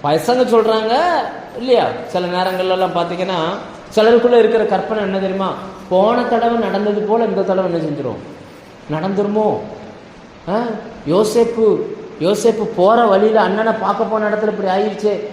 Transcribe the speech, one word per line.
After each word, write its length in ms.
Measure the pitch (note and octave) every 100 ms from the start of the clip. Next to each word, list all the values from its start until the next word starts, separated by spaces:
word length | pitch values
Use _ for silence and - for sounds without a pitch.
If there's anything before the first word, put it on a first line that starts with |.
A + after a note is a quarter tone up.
பசங்க 500 | C#3+ D#3 F#3+ B3+ A#3
சொல்றாங்க 420 | A3+ G#3+ A3 A3 B3 F4 D#4+ A3+ - - -
இல்லையா, 280 | B3 A#3+ D3+ - -
சில 180 | F#3 F3+
நேரங்கள்ல 440 | F3+ F#3 F#3 F#3
எல்லாம் 260 | F#3 F#3 F3
பாத்தீங்கன்னா, 440 | E3+ F3+ F#3 F#3 D#3+ G3+ - - - G#3+
சிலருக்குள்ள 380 | G#3+ A#3 A#3+
இருக்கிற 320 | A#3+ A3 A3+ -
கற்பனை 380 | F#3+ F#3 A3
என்ன 140 | G3 F#3+
தெரியுமா? 360 | F#3+ F#3+ F#3+ F#3 - - -
போன 340 | F3+ G#3 A#3+
தடவை 340 | A3+ A#3 A#3 A#3
நடந்தது 440 | G3+ G3 G#3 G3+
போல 220 | G3 A3+
இந்த 180 | A3+ F#3+
தடவை 300 | F#3+ F#3 F#3
என்ன 120 | E3+
செஞ்சிரும்? 360 | D#3 C#3+ B2+ G2 F#2 - - - - - -
நடந்துருமோ? 640 | D3+ F#3 G3 G3+ G#3 G#3+ D#3+ - - - - - - - - -
ஆ? 140 | G3+ A#3 G#3+ - - C#3+
யோசேப்பு, 680 | F3 G#3+ A#3+ A#3 A#3 A3 F#3 - - - -
யோசேப்பு 480 | D#3+ G#3 A3+ A3 G#3 -
போற 300 | F#3 A#3 A3+
வழியில 360 | F#3+ G#3+ A3
அண்ணனை 320 | F#3 G3+ A3 G#3+
பார்க்க 220 | F#3+ F#3+
போன 260 | G3 G#3+ G#3
இடத்துல 180 | G#3 G#3+
இப்படி 200 | F#3+ G3
ஆயிருச்சே 520 | F#3+ G#3+ G3 G#3 G3 -